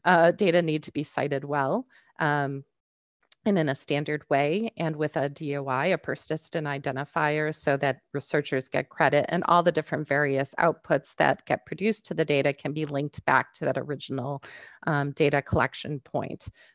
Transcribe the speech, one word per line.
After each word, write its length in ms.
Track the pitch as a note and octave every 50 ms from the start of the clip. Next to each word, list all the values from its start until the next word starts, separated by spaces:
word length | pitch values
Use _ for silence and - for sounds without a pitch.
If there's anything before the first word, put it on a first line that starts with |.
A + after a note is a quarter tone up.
| -
uh, 260 | E3+ F3+ E3+ E3 E3+
data 320 | F3 - G#3+ F#3 E3 F3+ F3
need 180 | D#3+ D#3 D#3
to 100 | D3+ -
be 120 | - C#3+ D3+
cited 400 | - - - C3+ C#3+ C#3+ C3+ C#3+
well, 420 | C#3+ D3 D3 C#3 C3+ E3 A#3 C4 _ _ _ _ _ _ -
um, 460 | E3 D3+ D3 D3 C#3+ C#3 C#3 C#3 C#3 _ _ _ _ _ _ _ _ _ _ _ _ - - _ -
and 140 | A3 G3+ F#3
in 100 | D#3 C#3+
a 60 | C#3
standard 480 | - - - D3+ C#3+ D3+ - D3+ D3 - -
way, 420 | D3 C3+ C#3+ D3 D#3+ G#3 A3+ A3+ - -
and 180 | E3+ D#3+ D#3
with 220 | D3+ D#3 D3+ - D#3+
a 120 | C3+ C#3+
D 260 | C#3+ - E3 D3 C#3+ C#3+
O 80 | C#3
I, 220 | C3+ C3 B2+ C#3+ F3+
a 100 | F#3 D#3
persistent 640 | - - C3 D3+ - - D#3 D#3+ - - - E3+ D#3
identifier, 880 | D3 C#3+ C#3 D3 D3 C3 C3 C#3+ - - E3+ D3+ D3 D3+ D3+ D3+ D3+ D#3
so 240 | - - - C#3+ C#3
that 220 | C#3+ C#3+ - - _ _ -
researchers 560 | C#3+ - - - D#3 D3 - - C3 C3 -
get 200 | - C#3+ C#3 -
credit, 360 | - - D#3+ C#3 C#3 D3 - -
and 140 | D#3+ F3 E3+ -
all 140 | E3 F3
the 100 | E3+ F3
different 360 | E3 D#3 D#3 - - - D#3 -
various 480 | C#3 C#3+ D3 C#3+ C#3 C3+ C#3 - - -
outputs 560 | - E3+ D#3 - _ - D#3+ D3 - - - -
that 280 | D#3+ C#3+ - - -
get 200 | - C3+ - _ -
produced 400 | - D3+ F#3+ A3 G#3+ - - -
to 80 | F#3
the 100 | D#3+ D#3+
data 280 | D3 D3 C#3 C#3 D3 C3+
can 200 | - - C#3+ D3
be 120 | D3+ D#3
linked 380 | D3 C#3+ C#3 D3 C#3+ - - -
back 280 | - C3+ C3 - - -
to 100 | - D#3+
that 120 | C#3 C3 C3
original, 640 | B2+ C#3+ D3 - - - B2+ C3+ B2 C3+ C#3+ C#3 - - - - - - - - - -
um, 240 | D#3 C#3+ C#3+ C#3+
data 320 | C#3 - D#3+ C#3+ C#3 C#3+ C3+
collection 560 | - - B2 B2 C3+ - - - - D3+ C3+
point. 480 | - - - D3 - - - - - - - _ - -